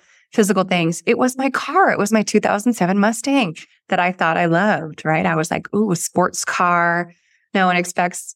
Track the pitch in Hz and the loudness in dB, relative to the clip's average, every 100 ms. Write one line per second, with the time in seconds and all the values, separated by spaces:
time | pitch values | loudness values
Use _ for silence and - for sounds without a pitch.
0 | _ _ _ - 196 190 185 180 165 170 | _ _ _ 0 2 2 0 0 0 -2
1 | - 233 254 254 269 - - 330 339 - | -2 0 0 -2 -4 -4 -2 2 2 2
2 | 208 220 208 208 - 208 247 226 175 202 | 0 0 2 0 2 0 0 0 0 2
3 | 208 226 277 277 196 156 - _ - 180 | 0 0 0 0 0 -6 -16 _ -4 0
4 | 180 185 170 170 170 165 208 160 156 147 | 0 0 0 2 2 2 2 0 -4 -8
5 | 156 160 185 160 156 165 - 202 214 165 | -2 0 0 0 -2 -4 -4 -2 0 -2
6 | - - 180 - - - 180 175 170 170 | -2 0 0 -2 -6 0 2 2 2 0
7 | 175 _ _ _ _ 196 185 175 175 - | -4 _ _ _ _ 0 2 2 -2 -2
8 | 180 - - | -2 -2 -14